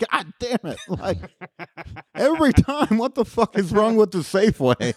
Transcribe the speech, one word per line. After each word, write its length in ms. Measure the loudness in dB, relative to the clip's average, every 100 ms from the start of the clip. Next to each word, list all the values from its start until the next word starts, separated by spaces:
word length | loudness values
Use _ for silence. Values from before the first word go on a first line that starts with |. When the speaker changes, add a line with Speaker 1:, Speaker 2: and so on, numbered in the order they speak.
| -2
Speaker 1:
"God 220 | -4 -4 -10
damn 180 | -6 -6
it." 160 | -6 -10 -8
Like, 300 | -6 -6 -6 -10 -18 -20 -18 -18
Speaker 2:
<laughs> 460 | -16 -16 -18 -12 0
Speaker 1:
every 360 | 0 4 4
time, 440 | 4 0 0 0 0
what 160 | 0 -2
the 100 | -4
fuck 320 | -2 -2 0
is 140 | 0
wrong 240 | 2 4 4
with 160 | 2
the 80 | 0
Safeway? 720 | -2 2 2 2 0 0 -2